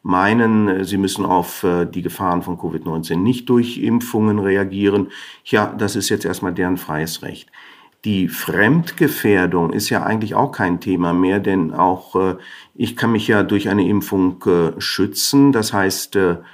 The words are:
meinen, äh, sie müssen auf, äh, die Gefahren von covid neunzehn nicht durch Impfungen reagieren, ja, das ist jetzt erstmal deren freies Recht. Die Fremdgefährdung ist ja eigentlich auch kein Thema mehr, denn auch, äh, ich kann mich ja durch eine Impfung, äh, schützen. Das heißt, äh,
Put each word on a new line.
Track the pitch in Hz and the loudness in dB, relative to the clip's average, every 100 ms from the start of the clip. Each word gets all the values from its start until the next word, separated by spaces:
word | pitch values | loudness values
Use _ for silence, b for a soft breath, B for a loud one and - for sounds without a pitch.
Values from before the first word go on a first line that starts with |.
meinen, | 92 90 101 117 113 110 104 | -2 2 4 4 4 4 2
äh, | 92 95 | 0 -2
sie | 98 | 0
müssen | 95 101 92 | 0 0 0
auf, | 90 87 - | 0 -2 -4
äh, | 90 87 87 | -2 0 -2
die | 90 | -4
Gefahren | 87 - 92 87 | -6 -4 -2 -2
von | 85 85 | -2 -6
covid | 85 80 85 | -6 -6 -4
neunzehn | 80 80 85 | -6 -2 0
nicht | 107 123 - | 0 0 2
durch | 120 120 - | 2 2 -2
Impfungen | 110 117 117 110 107 104 | 0 0 0 0 2 2
reagieren, | 98 98 95 98 101 101 - B B B | 2 2 0 0 2 2 0 B B B
ja, | - 113 104 107 | 0 0 2 -2
das | 104 101 | -4 -2
ist | - | -2
jetzt | 107 | -2
erstmal | 82 92 95 | -2 -4 -4
deren | 87 90 90 | -2 -2 -2
freies | - 76 80 - | -4 -4 -4 -8
Recht. | 69 69 - B B B B _ 110 | -12 -14 -18 B B B B _ -4
Die | 98 87 | 0 -2
Fremdgefährdung | - - 85 107 165 - - 147 151 110 98 90 90 82 | -4 -2 2 4 4 0 0 0 2 2 4 2 0 0
ist | 107 - | -2 -2
ja | 104 | -2
eigentlich | 82 110 107 104 | 0 -2 -2 -2
auch | 139 | -2
kein | - 92 87 | -2 -2 -2
Thema | 101 87 87 | -2 0 0
mehr, | 87 92 98 | 2 2 0
denn | 98 95 78 | 0 0 0
auch, | - 90 - - 92 | 0 0 0 -2 -2
äh, | 95 92 B B B - | 0 -4 B B B -6
ich | 107 - | -6 -2
kann | 117 | 0
mich | 113 110 | 0 2
ja | 107 | 2
durch | 90 101 104 | 2 0 0
eine | 101 87 | 0 2
Impfung, | 101 98 98 92 92 104 | 0 0 0 0 0 2
äh, | 87 82 80 | 2 2 -2
schützen. | - - 98 - - 139 143 | -6 -2 -4 -2 0 4 4
Das | 117 107 | 4 0
heißt, | 101 95 - - 101 | 0 0 -2 -2 0
äh, | 90 85 B | 2 0 B